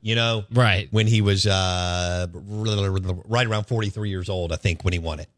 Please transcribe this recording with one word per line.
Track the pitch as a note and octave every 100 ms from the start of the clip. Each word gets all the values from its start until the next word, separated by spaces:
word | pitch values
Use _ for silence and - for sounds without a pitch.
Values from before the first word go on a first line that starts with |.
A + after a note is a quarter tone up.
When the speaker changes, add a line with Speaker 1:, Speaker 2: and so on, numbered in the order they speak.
Speaker 1:
you | A2
know? | A2+ A#2 A2+ G2+
Speaker 2:
Right. | A#2+ A#2+ F#2+ G2+
Speaker 1:
When | G#2+ A2
he | A2
was, | G2+ G2 G2+
uh, | F#2+ F#2 F2+ F2+ F2+ F2+ F2+ F2
right | F2 G2+ G#2+ A2 G#2 G2 F#2+ F#2 F#2 - A#2 A#2+
around | G#2+
forty-three | G2+ A#2 G#2+ G#2+ G#2+
years | F#2+ F2+
old, | F#2 E2+
I | D#2+
think, | G2 E2
when | F#2
he | F2
won | E2 D2+
it. | -